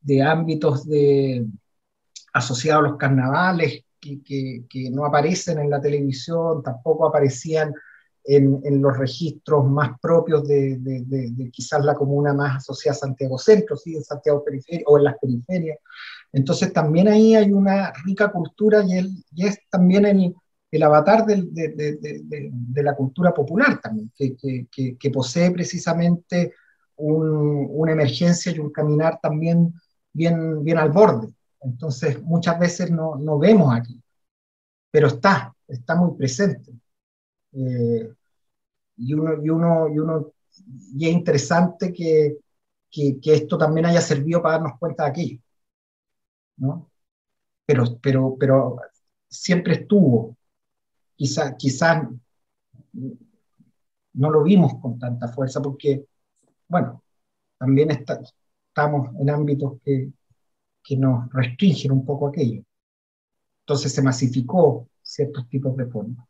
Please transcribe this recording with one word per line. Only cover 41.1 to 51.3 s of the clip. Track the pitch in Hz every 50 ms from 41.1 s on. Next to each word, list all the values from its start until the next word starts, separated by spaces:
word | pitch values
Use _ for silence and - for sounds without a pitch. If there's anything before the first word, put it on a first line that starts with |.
| 170
interesante | 170 165 170 151 143 - - 170 170 180 175 - - 202 180 -
que, | - 170 160 160 156 151 147 151 147 _ _ _ _ _ _ _ _ _ _
que, | - 156 143 143 131 123
que | - 151 156
esto | 147 151 - 180
también | 160 160 151 156 160 165
haya | 170 170 170
servido | 156 - 156 139 139 160 170 175 165
para | 160 160 160
darnos | 160 147 - -
cuenta | - 165 143 - 156
de | 147
aquello, | 131 - - - 135 120 _ _ _ _ _ _ _ _ _ _ _ _ _ _ _ _ _ _ _ _ _ _ _ -
¿no? | 131 135 156 170 - _ _ _ _ _ _ _ _ _ _ _ _ _ _ _ _
Pero, | - 147 127 120 120 120 -
pero, | - 139 131 131 131 131 135 -
pero | 143 131 135 135 131 123 - - - - _ _ _ _ _ _ _ _
siempre | - - - - 180 175 175 - 156
estuvo. | - - - 208 202 180 139 120 110 107 - - _ _ _ _ _ _ _ _ _ _ _ _ _ _ _ _
Quizá, | _ 147 131